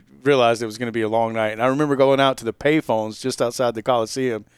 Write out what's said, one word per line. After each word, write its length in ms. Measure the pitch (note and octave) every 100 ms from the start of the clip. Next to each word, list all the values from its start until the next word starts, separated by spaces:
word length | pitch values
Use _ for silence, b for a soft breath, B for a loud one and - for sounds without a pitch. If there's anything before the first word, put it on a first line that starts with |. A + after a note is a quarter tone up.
| _ -
realized 380 | C3 C#3 A#2 A2+
it 20 | A2+
was 120 | G#2+
gonna 140 | A#2+
be 100 | A2+
a 80 | G#2+
long 240 | A2+ A2+
night. 160 | A2+ A2
And 100 | G#2+
I 60 | B2+
remember 280 | C#3 D3+ C3+
going 240 | C3+ C3+
out 180 | C3+ B2+
to 80 | A2+
the 80 |
payphones 680 | - D3 D#3 - A2 A2 G#2+
just 200 | C3 -
outside 340 | A#2+ A#2+ A#2+ A2+
the 80 |
Coliseum, 600 | A#2+ B2 A2+ C3+ B2+ A2 -